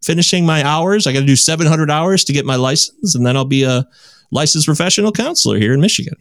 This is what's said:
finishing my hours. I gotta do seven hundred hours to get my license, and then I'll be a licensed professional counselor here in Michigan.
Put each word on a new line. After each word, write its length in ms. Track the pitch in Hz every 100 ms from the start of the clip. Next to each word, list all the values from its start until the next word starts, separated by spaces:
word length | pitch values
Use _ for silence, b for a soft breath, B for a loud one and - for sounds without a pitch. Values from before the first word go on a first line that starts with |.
finishing 420 | - 170 175 180 170
my 180 | 156 143
hours. 400 | 156 175 208 170
I 60 |
gotta 120 | 135 139
do 120 | 131
seven 280 | - 160 160
hundred 240 | 160 151
hours 360 | 151 175 190 -
to 80 |
get 120 | 143 135
my 120 | 131
license, 580 | 131 143 - - 202 127
and 100 | 123
then 120 | 135
I'll 80 | 135
be 180 | 135
a 240 | 131 123 131 b b b b
licensed 340 | 127 151 156 151
professional 460 | 151 175 - 214
counselor 440 | 208 262 339 - 101
here 160 | 107
in 60 | 135
Michigan. 340 | 196 - 185 -